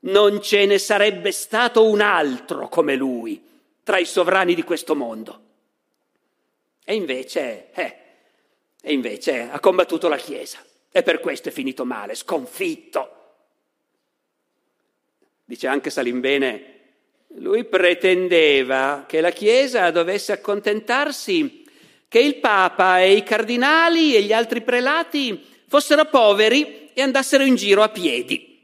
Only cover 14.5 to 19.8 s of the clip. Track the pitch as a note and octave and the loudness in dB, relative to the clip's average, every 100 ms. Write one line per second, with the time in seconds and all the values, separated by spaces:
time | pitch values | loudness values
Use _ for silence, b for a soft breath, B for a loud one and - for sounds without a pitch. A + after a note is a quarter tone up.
14.5 | _ _ _ _ _ _ _ _ _ _ | _ _ _ _ _ _ _ _ _ _
15.5 | B2+ C3 C#3 D3 C#3 B2 B2 C3 C#3 C3+ | -10 -6 -6 -6 -6 -4 -4 -2 0 -2
16.5 | G#2+ - - _ _ _ _ _ - - | -6 -16 -20 _ _ _ _ _ -12 -4
17.5 | G#3 B3 F#3 F#3 F3 F#3 F3+ F#3 E3+ D#3 | -2 0 0 2 2 0 0 2 4 4
18.5 | C#3 B2+ C3 C3+ C#3+ C3+ D#3+ E3+ E3+ G#3 | 2 0 0 -2 -4 -6 -2 -2 0 0
19.5 | A#3+ C#4 A#3+ | 2 2 0